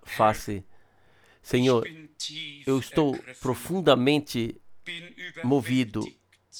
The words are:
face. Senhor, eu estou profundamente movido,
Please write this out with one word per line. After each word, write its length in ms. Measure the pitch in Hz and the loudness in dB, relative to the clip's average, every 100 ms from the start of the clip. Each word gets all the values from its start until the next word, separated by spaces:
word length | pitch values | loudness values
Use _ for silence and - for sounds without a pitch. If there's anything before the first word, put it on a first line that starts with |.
face. 640 | - - 110 107 - 101 - - _ _ _ _ _ _ | -4 2 2 2 -4 -8 -10 -20 _ _ _ _ _ _
Senhor, 460 | - 123 131 120 - 160 156 - - 151 151 143 135 | -2 2 4 4 0 -10 -18 -12 -12 -12 -14 -6 0
eu 120 | 135 | 0
estou 400 | - - 147 127 - - | 0 2 2 0 -8 -8
profundamente 1200 | 127 120 - 185 151 127 127 147 - 123 113 - - - - 170 170 - 180 - 127 | -4 -4 -4 0 4 6 4 2 0 -4 -4 -6 -16 -18 -14 -14 -14 -16 -16 -4 0
movido, 600 | 139 113 127 120 110 110 - _ _ _ | 2 2 0 0 -4 -8 -10 _ _ _